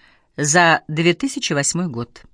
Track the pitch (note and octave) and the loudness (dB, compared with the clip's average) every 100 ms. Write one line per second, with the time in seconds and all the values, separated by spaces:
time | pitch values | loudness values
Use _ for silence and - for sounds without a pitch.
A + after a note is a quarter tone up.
0 | _ _ _ - D3 E3+ E3+ E3 - D#3 | _ _ _ -6 0 4 4 4 0 0
1 | E3+ E3+ C4+ - - D3 C#3 E3 F3+ A#2 | 0 0 -2 -4 -4 -2 -2 -4 -4 -6
2 | A#2+ - - | -10 -14 -20